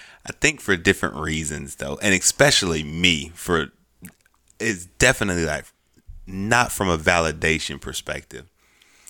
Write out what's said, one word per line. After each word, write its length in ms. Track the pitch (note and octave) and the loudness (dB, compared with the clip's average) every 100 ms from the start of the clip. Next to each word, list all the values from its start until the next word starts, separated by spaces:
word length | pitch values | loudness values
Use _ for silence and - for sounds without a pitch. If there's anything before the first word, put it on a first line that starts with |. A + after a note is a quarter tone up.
| - - - | -20 -20 -16
I 60 | |
think 260 | - D3 D3 | -2 -2 0
for 140 | - F2+ | -2 0
different 400 | F2+ F#2+ D2 A#1 | 2 2 0 -4
reasons, 600 | D#2+ D#2 D2+ D2 C#2+ - | -4 -4 -4 -8 -10 -10
though, 200 | C#2 C#2+ | -8 -2
and 100 | G#2 | 2
especially 680 | F#2 - - C#3+ - F#2+ D#2+ | 2 2 4 4 4 2 -2
me, 480 | D2+ D#2+ F2+ D#2+ D2+ | -4 2 2 2 -2
for, 360 | D#2+ - E2+ C#2 _ _ _ - _ _ _ _ - | -10 -2 -2 -2 _ _ _ -20 _ _ _ _ -6
it's 260 | A2+ F#2+ F2 | -4 -4 -6
definitely, 600 | - B2 C3+ G2+ F2 D#2+ | 2 2 4 0 0 0
like, 200 | D2+ - _ _ _ - - - | -2 -8 _ _ _ -20 -18 -12
not 440 | F#2+ G#2 A#2+ A#2+ | -6 2 2 2
from 160 | - G2 | 0 0
a 100 | E2 | 2
validation 840 | F2 F2 D#2+ D#2 E2 D#2+ - C#2 | 2 2 2 0 0 0 -2 -10
perspective. 640 | - C#2+ - C#2+ - - E2 _ _ _ _ _ | -10 -12 -10 -12 -12 -18 -20 _ _ _ _ _